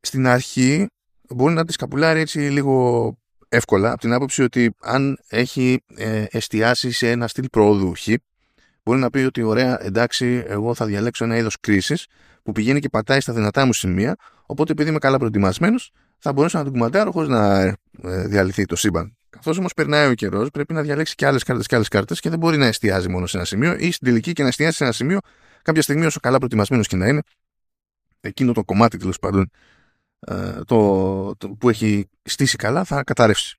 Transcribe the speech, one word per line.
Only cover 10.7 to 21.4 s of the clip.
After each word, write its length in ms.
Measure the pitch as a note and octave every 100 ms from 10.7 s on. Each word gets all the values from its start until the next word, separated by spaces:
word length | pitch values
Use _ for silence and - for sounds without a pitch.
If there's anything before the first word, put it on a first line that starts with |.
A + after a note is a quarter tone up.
θα 120 | A#2 A2
διαλέξω 380 | G2+ A2+ -
ένα 120 | A#2 A2+
είδος 240 | A2+ -
κρίσης 460 | - G2+ - D#3 - _ _ _
που 100 | -
πηγαίνει 280 | G#2+ A2 C#3+
και 80 | D3
πατάει 320 | A2+ G#2+ C#3
στα 120 | C3+
δυνατά 320 | A#2 G#2 A#2
μου 80 | C3+
σημεία, 440 | A2+ F#2+ F2+ A2+ F#3 - _ _
οπότε 260 | C#3 D#3
επειδή 160 | D3+ D3+
είμαι 80 | D#3
καλά 200 | C3+ C3+
προετοιμασμένος, 760 | A#2+ A2 F#2+ F#2 F3 A#3+ - _ _ _
θα 140 | -
μπορέσω 260 | C#3 E3 F3
να 60 |
τον 80 | C#3
κουμαντάρω 400 | B2+ A#2 E3+ G#3
χωρίς 160 | - D#3
να, 320 | B2 G#2 G2
ε, 640 | F#2+ G2 _ - F2+ F#2 F#2+
διαλυθεί 380 | G2+ F#2+ F#2+
το 120 | G2 E2+
σύμπαν». 360 | G#2+ E2+ E2 _ _
Καθώς 280 | - - E3
όμως 160 | F3+
περνάει 360 | - D3 D3 C#3+
ο 40 |
καιρός, 360 | A#2+ G2+ G2 B2
πρέπει 220 | C#3+ C#3+
να 100 | D#3+
διαλέξει 320 | D3+ C#3+ D#3
και 120 | - C#3
άλλες 160 | C3+